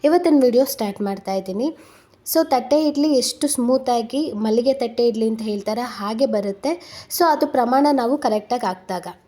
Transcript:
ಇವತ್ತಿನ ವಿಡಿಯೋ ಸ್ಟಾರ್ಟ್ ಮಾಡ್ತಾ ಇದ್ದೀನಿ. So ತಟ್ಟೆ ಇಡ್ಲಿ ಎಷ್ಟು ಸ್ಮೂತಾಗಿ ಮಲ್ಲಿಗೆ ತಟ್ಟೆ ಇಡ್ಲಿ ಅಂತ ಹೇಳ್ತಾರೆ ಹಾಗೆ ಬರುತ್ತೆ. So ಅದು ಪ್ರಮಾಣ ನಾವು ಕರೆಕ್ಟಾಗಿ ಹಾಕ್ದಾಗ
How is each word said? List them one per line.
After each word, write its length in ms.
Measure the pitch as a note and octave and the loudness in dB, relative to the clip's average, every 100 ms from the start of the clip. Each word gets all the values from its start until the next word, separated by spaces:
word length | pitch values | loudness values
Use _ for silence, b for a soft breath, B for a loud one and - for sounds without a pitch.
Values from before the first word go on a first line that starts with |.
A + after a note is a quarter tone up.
ಇವತ್ತಿನ 360 | D4 E4+ E4+ D4+ B3 | 4 4 4 4 6
ವಿಡಿಯೋ 200 | A#3 C4 | 4 2
ಸ್ಟಾರ್ಟ್ 280 | - G#3 G3 G3+ | -2 -6 -4 -6
ಮಾಡ್ತಾ 280 | G3 - F#3+ | -6 -4 -6
ಇದ್ದೀನಿ. 280 | F#3+ F#3+ C#4+ D4+ B B B B - | -4 -4 -4 -6 B B B B -2
So 140 | D#4+ D#4+ | 0 2
ತಟ್ಟೆ 300 | C4 A#3+ D4 D4+ | 0 2 2 2
ಇಡ್ಲಿ 280 | C#4+ D4+ C#4 | 0 2 2
ಎಷ್ಟು 240 | - - C#4+ C#4 | 0 -4 -4 -2
ಸ್ಮೂತಾಗಿ 760 | A#3+ C4 B3+ A#3+ A3+ C4+ D4+ G#3 A3 | 0 0 0 -2 -2 -4 -4 -4 0
ಮಲ್ಲಿಗೆ 280 | A3+ B3 C4+ | 2 2 0
ತಟ್ಟೆ 240 | A#3 A#3 A#3+ | -2 0 0
ಇಡ್ಲಿ 200 | A3+ A3 | 0 -2
ಅಂತ 120 | A3 | -2
ಹೇಳ್ತಾರೆ 400 | A3 G#3 G3 A3+ B3 - | -6 -6 -4 -6 -6 -8
ಹಾಗೆ 280 | G3+ A3+ C4+ G#3+ | -6 -2 0 0
ಬರುತ್ತೆ. 360 | G3+ G3 C#4 F4 B B B - | -4 -4 -4 -6 B B B 0
So 80 | E4+ | 2
ಅದು 140 | D4+ D4+ C#4 | 2 2 0
ಪ್ರಮಾಣ 300 | A#3+ C4 D4 | 2 4 4
ನಾವು 260 | C#4 A#3 C#4+ | 2 0 0
ಕರೆಕ್ಟಾಗಿ 480 | C4 G#3+ G#3+ B3 G#3 | 0 -2 -2 -4 -4
ಹಾಕ್ದಾಗ 420 | F#3 - F#3 E3+ - | -6 -8 -8 -8 -18